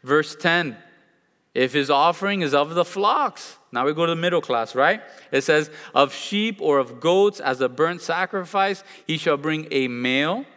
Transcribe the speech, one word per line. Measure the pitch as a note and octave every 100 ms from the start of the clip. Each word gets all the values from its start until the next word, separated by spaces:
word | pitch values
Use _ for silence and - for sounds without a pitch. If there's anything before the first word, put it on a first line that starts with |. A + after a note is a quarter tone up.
Verse | C3 D3 D3+ -
ten, | F3 E3+ D#3+ A2 - _ _ _ _ _ _
"If | - B2+
his | C#3+ C#3
offering | C#3 D#3+ E3+ G3 G3+
is | D#3
of | C#3+ D3 E3
the |
flocks," | E3+ G3 G3+ D4+ C4+ - - - _
now | B2 C3+
we |
go | D3+ E3
to |
the | E3
middle | F3 F3
class, | - B2 A2+ B2+
right? | D3 G#3+ - - -
It | C3+
says, | C3+ D3+ D3+ - -
"Of | C3 C#3
sheep | - - G3+ A3 G3+
or | D#3 C#3+
of | B2 B2
goats | D#3+ F#3 G3+ G3+
as | C#3 C3
a | B2+
burnt | B2 D#3+ F3
sacrifice, | - E3+ F#3 G3+ F3 G3+ G3 F#3+ - - -
he | D#3+
shall | E3 C#3+
bring | D3+ D#3 D#3
a | C#3+ B2+
male | A#2+ B2+ C3 D3+ G#3 C#4